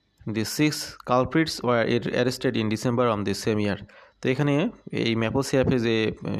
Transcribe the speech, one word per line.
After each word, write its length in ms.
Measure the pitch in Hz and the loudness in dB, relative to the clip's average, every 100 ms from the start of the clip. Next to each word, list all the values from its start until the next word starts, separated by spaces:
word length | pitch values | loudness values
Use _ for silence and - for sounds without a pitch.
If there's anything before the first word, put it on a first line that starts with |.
| _ _ - 107 | _ _ -8 -4
The 80 | 104 - | -2 0
six 140 | 151 147 - - - | 0 0 -8 -8 0
culprits 420 | 123 127 160 156 - 120 | 2 2 2 0 -2 0
were 160 | 117 113 | 2 2
ar-, 200 | 120 - 127 | 0 0 0
arrested 340 | 123 127 135 117 | 0 0 -2 0
in 60 | 110 | 0
December 320 | 110 127 120 123 | 0 0 2 2
on 60 | 104 98 | 2 0
the 60 | 98 | -2
same 160 | - 107 104 | 0 0 0
year. 120 | 95 - - - _ | -2 -8 -20 -20 _
তো 60 | 123 | -2
এখানে 220 | 131 143 143 220 - - 110 117 | 0 0 2 0 -4 -8 -4 0
এই 60 | 113 | 0
ম্যাপল 200 | 113 135 131 | 0 0 0
সিরাপে 280 | 135 127 127 117 | 2 2 2 2
যে, 80 | 113 107 | 2 0
আহ, 60 | - - 101 | -2 -6 -4